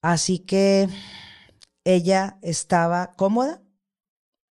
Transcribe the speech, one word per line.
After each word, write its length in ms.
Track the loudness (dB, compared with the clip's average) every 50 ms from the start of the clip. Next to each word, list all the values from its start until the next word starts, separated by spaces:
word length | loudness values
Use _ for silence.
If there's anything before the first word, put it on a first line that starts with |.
Así 380 | 0 0 0 0 0 -2 -4 -6
que 500 | -4 -2 0 2 2 4 4 2 2 0 -4 -10 -16 -20 -20 -20 -20 -20 -20 -20 -20 _ _ _ -20 _ _ _ _
ella 520 | 2 2 2 2 2 0 0 0 -4 -8 _
estaba 720 | -10 -8 -8 -8 -4 _ 0 0 2 2 0 -2 -4 -6 _
cómoda, 480 | -2 -2 0 0 0 -2 -2 -4 -10 _ _ _ _ _ _ _ _ _ _ _ _ _ _ _ _ _ _